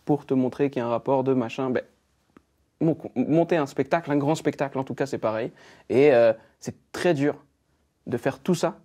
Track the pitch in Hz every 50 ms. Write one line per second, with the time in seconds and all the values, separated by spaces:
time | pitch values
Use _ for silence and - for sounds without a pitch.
0 | _ - 151 143 - - 135 131 127 123 - - 143 139 135 127 117 117 117 113
1 | - 127 139 135 127 135 135 127 117 120 - - 135 135 127 - - - _ _
2 | _ _ _ _ _ _ _ _ _ _ _ _ _ _ _ _ 151 165 147 -
3 | - - - 123 131 - 147 165 165 160 180 165 143 135 - - 135 - 180 170
4 | 165 147 147 143 139 143 160 151 - 151 - - 147 139 - 131 131 - - -
5 | 143 135 - - - 110 107 110 120 160 - - - - - - _ - 101 127
6 | 143 151 131 120 117 113 110 - - _ _ _ - 131 - - _ _ - -
7 | - 180 165 135 139 147 - - - _ _ _ _ _ _ _ _ _ _ _
8 | _ - 127 120 - 139 - - - - 175 165 - 165 - - _